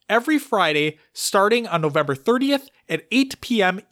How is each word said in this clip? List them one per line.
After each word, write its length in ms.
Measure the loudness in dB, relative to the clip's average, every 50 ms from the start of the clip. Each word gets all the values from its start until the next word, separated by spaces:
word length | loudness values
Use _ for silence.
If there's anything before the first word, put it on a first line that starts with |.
| _ 0
every 320 | 0 0 2 2 0 0
Friday, 580 | 0 0 0 0 2 2 2 0 0 -2 -4 _ _ _
starting 560 | -12 -10 -6 0 2 2 4 4 2 0 -2 -2
on 140 | -4 -2
November 340 | -2 0 0 0 0 -2 -4
thirtieth 540 | -4 0 0 0 2 2 0 0 -2 -4 -8 _ _ _ -6
at 180 | -6 -6 -4 -2
eight 300 | 0 0 0 0 -4 -10
P 200 | -6 -2 0 2
M 200 | 2 0 0 -2 -8 -8